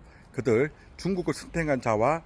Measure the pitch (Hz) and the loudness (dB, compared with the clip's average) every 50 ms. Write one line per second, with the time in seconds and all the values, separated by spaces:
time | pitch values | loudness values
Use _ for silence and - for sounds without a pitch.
0 | - - - - - - - - 113 135 110 113 143 151 - - - - - - | -14 -20 -20 -20 -20 -14 -8 -4 0 2 4 4 2 0 -4 -10 -20 -20 -14 -6
1 | - 175 196 180 165 165 147 - - - - 170 165 151 143 127 - 123 110 107 | -4 -2 -2 -2 -2 -2 -4 -4 -6 -8 -4 -4 -2 0 0 0 0 0 2 2
2 | 113 131 156 165 - | 4 2 2 0 -4